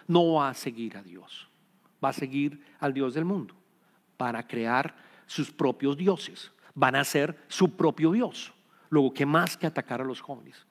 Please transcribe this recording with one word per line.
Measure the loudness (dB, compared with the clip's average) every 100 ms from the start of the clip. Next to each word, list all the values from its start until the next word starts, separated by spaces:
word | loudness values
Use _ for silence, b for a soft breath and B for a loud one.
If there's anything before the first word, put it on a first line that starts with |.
| B
no | 4 6
va | 4 0
a |
seguir | -4 -10 -8 -10 -12
a |
Dios, | -18 -20 -20 -20 -20 _ _ _ _ -4
va | -4
a |
seguir | -2 -4 -2 -2 -4 b b
al | -4
Dios | -2 -2
del | -2
mundo, | -2 -2 -6 -14 _ _ _ _ _ -8
para | -6 -6 -6
crear | -4 0 0 -2 -8 b b b
sus | -6 -6
propios | 0 0 0 -2 0
dioses, | 0 0 -4 -16 -20 _ b 0
van | 2 4
a | 2
ser | 2 0 -2 -6
su | 2 2 4
propio | 2 4 2
Dios. | 2 0 -4 -16 _ _ b b
Luego, | 4 4
¿qué | 2 2
más | 2 2 -2
que | -4
atacar | -4 -6 -6
a |
los | -6 -10
jóvenes? | -12 -16 -18 -20 _